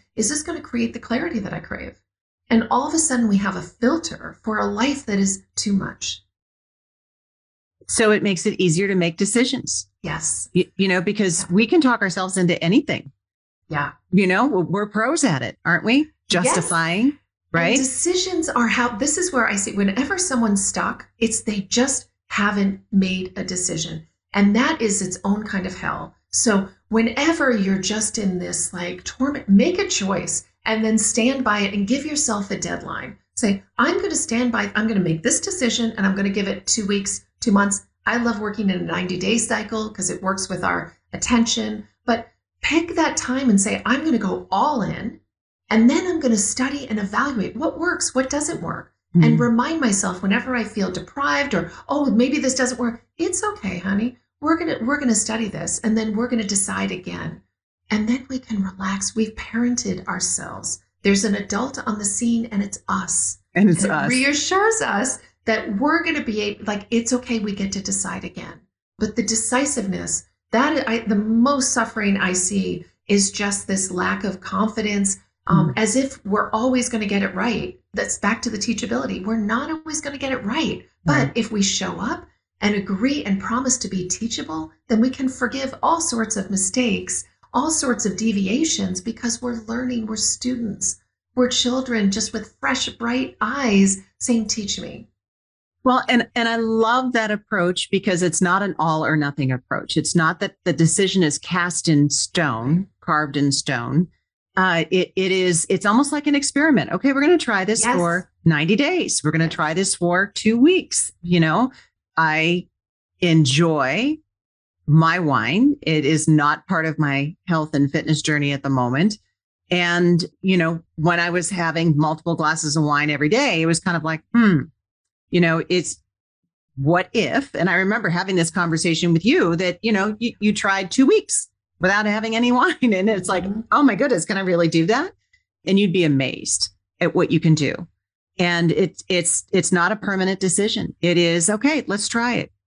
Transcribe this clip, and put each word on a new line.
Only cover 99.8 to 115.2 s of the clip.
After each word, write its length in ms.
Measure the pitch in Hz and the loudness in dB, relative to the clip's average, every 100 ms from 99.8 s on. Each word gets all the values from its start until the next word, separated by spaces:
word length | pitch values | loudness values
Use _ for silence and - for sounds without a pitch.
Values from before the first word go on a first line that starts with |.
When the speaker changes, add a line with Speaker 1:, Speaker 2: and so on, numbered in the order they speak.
| - 156 | -2 -2
Speaker 2:
It's 180 | 147 175 | 0 2
not 240 | 160 160 | 2 0
that 160 | 196 - | -6 -4
the 80 | 180 | -2
decision 500 | 165 160 - 190 190 | 2 2 4 2 2
is 140 | 156 - | 2 0
cast 500 | - 175 175 - - | -4 -2 -2 -2 2
in 200 | 147 147 | 4 4
stone, 800 | - - 180 147 113 123 175 196 _ | 0 -2 -2 -2 -2 0 0 0 _
carved 340 | - 151 151 139 | -2 -2 0 0
in 160 | 143 | 0
stone. 560 | 139 - 123 120 143 175 _ _ _ _ 190 | 0 -2 -4 0 0 0 _ _ _ _ 0
Uh, 280 | 185 170 160 | 2 2 2
it, 220 | 185 - | 0 0
it 160 | 185 190 | -2 0
is, 360 | 190 180 165 - | 2 2 0 0
it's 160 | 190 | 0
almost 260 | 208 226 285 | 2 2 2
like 160 | 294 294 | 0 0
an 80 | |
experiment. 560 | 285 277 285 311 226 - | 0 0 2 4 4 2
"Okay, 220 | 190 277 | 0 0
we're 80 | 269 | 2
gonna 160 | 294 339 | 4 4
try 260 | - 202 | 2 0
this 200 | 190 220 | 0 0
Speaker 1:
Yes. 100 | 220 254 | 0 2
Speaker 2:
for 340 | 170 175 - _ | 0 -2 -4 _
ninety 300 | 165 151 165 202 | 2 2 2 2
days. 440 | 285 359 - - | 2 0 -2 -2
We're 80 | 151 | 0
gonna 120 | 160 | 0
Speaker 1:
Yes. 80 | 165 | 0
Speaker 2:
try 220 | 170 156 | 0 -2
this 200 | 165 190 | 0 -2
for 380 | - 175 175 196 | -2 0 0 0
two 240 | - 214 233 | 0 0 4
weeks." 540 | 294 370 - - - - | 4 4 0 -4 -6 -8
You 160 | 170 175 | 0 2
know, 300 | 160 180 262 - _ _ _ - | 4 2 0 -2 _ _ _ 0
I 500 | 160 156 160 175 - _ _ _ _ _ | 2 2 0 0 -6 _ _ _ _ _
enjoy 1000 | 180 160 135 139 170 151 131 170 277 311 _ _ _ _ _ _ - | 4 6 6 4 2 2 0 0 0 -2 _ _ _ _ _ _ 2
my 320 | 156 160 | 4 6
wine. 580 | 175 | 4